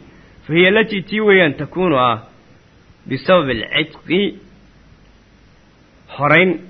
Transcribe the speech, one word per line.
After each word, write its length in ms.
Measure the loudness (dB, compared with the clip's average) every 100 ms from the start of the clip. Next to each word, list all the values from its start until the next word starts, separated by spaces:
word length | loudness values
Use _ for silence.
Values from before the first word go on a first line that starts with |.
| -18 -20 -20 -20 -4
fa 60 |
hiya 140 | 0 2
allati 320 | 2 0 -4
tii 160 | -6 -2
weeyaan 320 | 2 4 2
takuunu 420 | -2 -8 -4 0 2
ah 260 | 0 -2 -8 -20 _ _ _ _ _ _ -10
bisababi 460 | -6 2 2 2
al-'itqi, 720 | -4 -4 -6 -6 -8 -4 -2 -2 -6 -18 -20 _ _ _ _ _ _ _ _ _ _ _ _ _ _ -20 -4
xorayn. 340 | 2 2 2 -2 -10